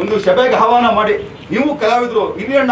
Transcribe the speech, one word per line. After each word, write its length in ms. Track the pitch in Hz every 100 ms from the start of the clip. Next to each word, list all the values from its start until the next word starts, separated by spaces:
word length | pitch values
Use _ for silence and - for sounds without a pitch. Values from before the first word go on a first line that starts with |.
ಒಂದು 200 | 196 214
ಸಭೆಗೆ 340 | 185 214 254
ಆಹ್ವಾನ 400 | 214 220 240 240
ಮಾಡಿ, 180 | 208 214 - - - -
ನೀವು 280 | 220 294 -
ಕಲಾವಿದರು, 580 | 214 240 240 220 180 180
ಹಿರಿಯಣ್ಣ 320 | 226 277 254